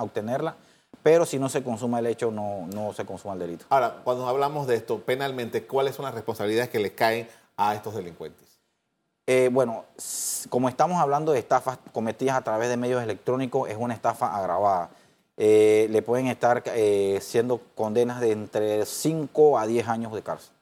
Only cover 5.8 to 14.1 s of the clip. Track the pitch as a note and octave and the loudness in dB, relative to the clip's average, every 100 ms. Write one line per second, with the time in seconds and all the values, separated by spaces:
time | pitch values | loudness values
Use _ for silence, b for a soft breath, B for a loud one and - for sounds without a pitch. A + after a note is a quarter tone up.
5.8 | C#3 C3+ C#3 A2+ A2 A2 G#2 A2+ B2 A2+ | -2 -4 -8 -8 -8 -4 0 0 0 -2
6.8 | G2 - A2+ A2+ A#2 B B - G#2 G#2+ | -2 0 0 0 -6 B B -4 -2 -2
7.8 | A2 G#2 F2 E2 D#2 - _ _ _ _ | -6 -10 -10 -12 -16 -16 _ _ _ _
8.8 | _ _ _ _ - B2+ B2+ B2+ A#2+ A2+ | _ _ _ _ 0 4 4 4 0 -2
9.8 | - - - - - - - B2 B2+ A#2+ | -12 -14 -10 -8 -6 -8 -4 -2 0 2
10.8 | D#3 F3+ C#3+ C#3+ D#3 C3 - C3 C3+ B2+ | 0 2 2 2 2 0 2 0 0 -8
11.8 | - A#2+ A2+ G#2+ C3 C3 A#2 A2 A#2+ A#2+ | -8 -4 -4 -2 -2 0 -2 0 0 0
12.8 | B2 B2 A2+ G2 - B2+ C3 C3+ G2+ G#2+ | 0 -2 -2 -4 -2 -2 -2 -4 -4 -4
13.8 | A#2+ A2 A#2+ | -6 -2 -2